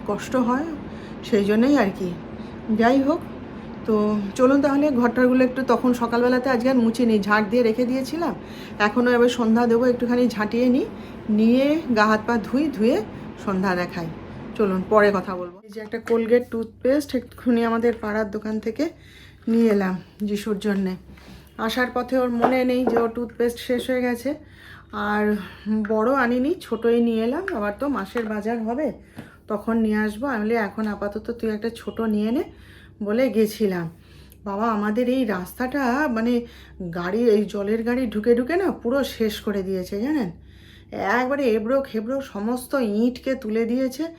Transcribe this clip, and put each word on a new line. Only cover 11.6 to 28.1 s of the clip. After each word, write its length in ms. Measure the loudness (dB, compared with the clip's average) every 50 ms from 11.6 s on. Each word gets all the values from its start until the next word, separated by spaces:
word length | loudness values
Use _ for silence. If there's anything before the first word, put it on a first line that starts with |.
| 4 4 2 0 0 0 2
গা 100 | 2 4
হাত 140 | 4 2 2 0
পা 120 | 0 -2 -2 -2
ধুই, 260 | -2 0 0 0 0 0 0
ধুয়ে 240 | 2 2 2 2 -2 -6 -10 -14 -14 -14 -14 -8 -6
সন্ধ্যা 320 | -4 -2 0 0 0 0
দেখাই। 300 | -2 -2 -4 -6 -8 -8 -8 -10 -12 -14 -16 -14 -14 -14 -8 -2
চলুন 260 | 0 0 2 0 0 0 4
পরে 220 | 6 6 6 6 4
কথা 220 | 2 -2 -6 -8
বলবো। 240 | -8 -10 -10 -14 -18 -20
এই 40 | -16 -16
যে 60 | -14
একটা 180 | -10 -10 -10 -8
কোলগেট 520 | -2 0 0 0 4 4 2 2 2 0
টুথপেস্ট 640 | -4 -6 -6 -6 -8 -2 0 2 2 2 0 -2 -4
এক্ষুনি 500 | -6 -6 -8 -14 -4 0 2 2 2 2
আমাদের 280 | 0 0 2 2 0 0 0
পাড়ার 300 | -4 -4 -2 -2 -2 -2
দোকান 300 | -4 -6 -6 -6 -6 -4
থেকে 280 | -4 -4 -2 -2 -2 -4 -4 -8 -18 -20 -20 -20 -20 -20 -20 -8 -2 2
নিয়ে 220 | 4 4 6 4
এলাম 280 | 4 4 2 0 -2 -4 -8 -14 -10 -8
যিশুর 380 | -4 -4 -4 -4 -4 -4 -4 -2
জন্যে। 380 | -2 -2 0 0 -2 -4 -6 -8 -12 -18 -20 -20 -20 -20 -20 -20 -20 -18 -10 -6
আসার 280 | -6 -4 -2 -2 -2 -2 -2
পথে 240 | -4 -4 0 0 0
ওর 120 | 0 0
মনে 340 | 2 2 2 2 2 2 2
নেই 220 | 2 0 0 0
যে 120 | 0 0 0
ওর 100 | 0 0
টুথপেস্ট 500 | -2 -6 -8 -6 -4 -2 -2 -2 -2 -4
শেষ 320 | -4 -2 -2 -2 -2 -2
হয়ে 120 | -2 -2
গেছে, 320 | -2 -2 -4 -4 -4 -6 -6 -6 -10 -18 -20 -20 -20 -20 -20 -20 -18 -12
আর 440 | -8 -6 -4 -2 0 0 0 0 0 -2 -4 -10 -16 -12 -6 -4 -2 -2 0 0
বড় 260 | 0 2 2 2 2
আনিনি, 400 | 2 2 2 2 0 0 0 -2 -4
ছোটোই 400 | -4 -6 -6 -2 2 2 4 4
নিয়ে 240 | 4 2 2 0 0
এলাম। 320 | -2 -2 -4 -4 -4 -4
আবার 160 | -4 -4 -4 -4 -4
তো 100 | -4 -2
মাসের 360 | -2 -4 -4 -4